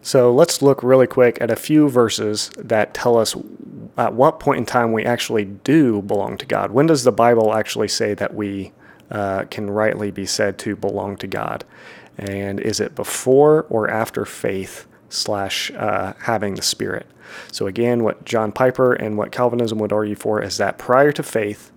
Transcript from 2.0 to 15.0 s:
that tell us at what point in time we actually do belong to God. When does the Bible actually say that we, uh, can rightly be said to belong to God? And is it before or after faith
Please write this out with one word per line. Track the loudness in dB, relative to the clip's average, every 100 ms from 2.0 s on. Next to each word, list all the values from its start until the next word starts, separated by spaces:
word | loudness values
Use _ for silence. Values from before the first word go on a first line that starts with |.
| 2 2 -4 -4 -6 -10
that | -2 0 0
tell | -2 2 4
us | 2 -4 -12 -18 -18 -18 -14 -2
at | -2
what | 4 2 2
point | -2 -2
in | 0
time | 0 2
we | 0
actually | 0 -2 -2 -2
do | -4 -6 2 4 4 2
belong | -2 -2 -2 -6
to | -4
God. | -2 0
When | 2 4
does | 4
the | 2
Bible | 4 4 4 2
actually | 0 -2 -4 -4
say | -2 -4
that | -2 -6
we, | -4 -6 -6 -10 _ -20 -20 _
uh, | -6 -4 -4
can | -6 -8 -6
rightly | 0 0 0 -6
be | -8 -8
said | -2 -2 -2
to | -8 -6
belong | -4 -4 -6 -8
to | -8
God? | -6 -6 -8 -12 -20 -20 -20 -20 -12
And | -8 -6 -6 -4
is | -4 -4
it | -6
before | -6 -8 -6 2 4 6 4 0
or | -4 -2
after | -2 -4 -4 -8
faith | -6 -6 -6 -8 -14 -20 _